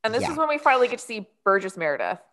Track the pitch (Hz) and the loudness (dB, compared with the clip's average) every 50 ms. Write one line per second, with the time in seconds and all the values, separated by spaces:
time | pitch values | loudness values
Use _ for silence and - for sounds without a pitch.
0 | - 220 220 247 269 - 311 311 320 302 294 294 294 302 262 254 247 247 240 233 | -2 0 0 0 -2 -2 0 -2 0 0 0 2 4 4 4 4 4 2 0 -8
1 | - - 226 214 202 _ _ _ _ 202 196 196 185 190 - 185 165 151 143 - | -10 -10 -10 -10 -10 _ _ _ _ 2 2 2 0 -4 -6 -4 -2 -2 -2 -2
2 | 98 87 180 - _ _ | -2 -4 -4 -6 _ _